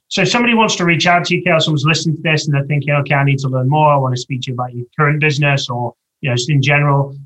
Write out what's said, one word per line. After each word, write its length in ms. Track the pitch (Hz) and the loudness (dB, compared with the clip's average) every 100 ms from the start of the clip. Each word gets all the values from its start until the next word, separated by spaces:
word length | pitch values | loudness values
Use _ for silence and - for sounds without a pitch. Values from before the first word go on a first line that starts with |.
| _ | _
So 160 | - | -2
if 60 | 180 | 0
somebody 260 | 240 240 | 2 2
wants 220 | 226 214 - | 2 2 0
to 80 | |
reach 240 | 170 160 180 | 0 2 2
out 160 | 175 | 2
to 100 | - | 2
you, 80 | 180 | -2
Cale, 160 | 180 160 | 2 2
someone's 260 | 165 147 | 2 0
listening 300 | 143 156 170 | 0 0 0
to 80 | 147 | -2
this 240 | 165 151 156 | 0 -2 0
and 80 | |
they're 120 | 139 139 | -2 0
thinking, 240 | 147 139 | -2 0
"Okay, 240 | 147 139 | -2 0
I 100 | 147 | 0
need 160 | 139 135 | 2 0
to 80 | 135 | -2
learn 200 | 131 127 | -2 0
more. 240 | 151 151 | 2 4
I 40 | 143 | 2
wanna 200 | 131 123 | 0 -4
speak 260 | - 131 | -6 -8
to 100 | 131 | -6
you 20 | |
about 180 | 123 123 | -6 -8
your 140 | 120 120 - | -8 -12 -2
current 220 | 147 151 | 0 2
business 500 | 156 135 147 139 - | 0 0 0 0 -2
or, 260 | 123 120 - _ _ | -6 -6 -8 _ _
you 100 | 139 | -4
know, 60 | 120 | -2
just 120 | 120 | 0
in 140 | 143 | 0
general," 540 | 143 143 143 143 139 - | 2 2 4 2 0 -6